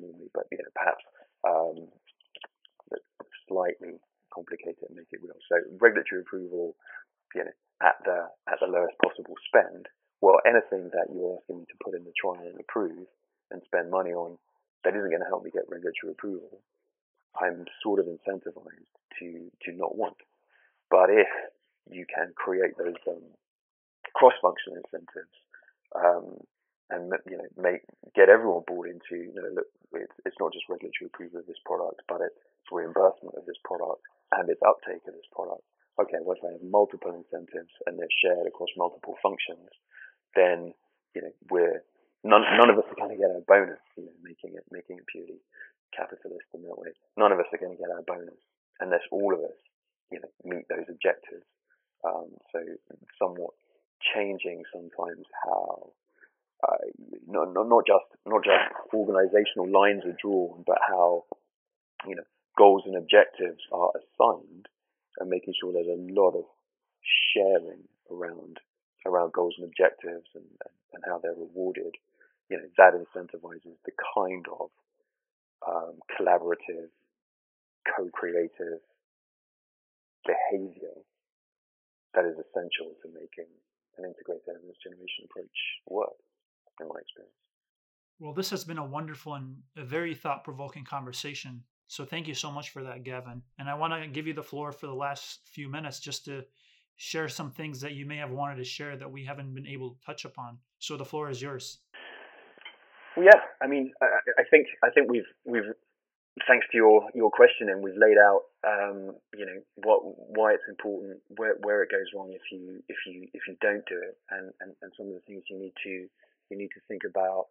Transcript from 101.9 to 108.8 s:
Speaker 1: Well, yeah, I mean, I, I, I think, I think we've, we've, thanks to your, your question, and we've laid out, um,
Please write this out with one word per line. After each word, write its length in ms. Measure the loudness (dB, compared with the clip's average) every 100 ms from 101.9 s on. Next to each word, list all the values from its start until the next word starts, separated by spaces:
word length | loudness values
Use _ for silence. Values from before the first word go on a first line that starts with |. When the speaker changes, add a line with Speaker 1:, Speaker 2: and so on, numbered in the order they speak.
| -20 -20 -20 -20 -20 -20 -20 -20 -20 _ -20 -10 6
Speaker 1:
Well, 100 | 12
yeah, 160 | 12 10 -6
I 60 | -4
mean, 240 | -2 -4 0
I, 40 | 2
I, 360 | 2 0 0
I 20 | 6
think, 180 | 6 6 0
I 60 | 2
think 220 | 4 2
we've, 180 | 0 -4 _ -6
we've, 240 | -4 -4 -10 _ _ _ _ _ -4 4
thanks 180 | 4 4
to 60 | 6
your, 320 | 8 8 6
your 160 | 0 2
question, 400 | 8 8 8 -2
and 140 | -2
we've 140 | -4 4
laid 200 | 8 10
out, 240 | 10 8 0 _ -2
um, 480 | 0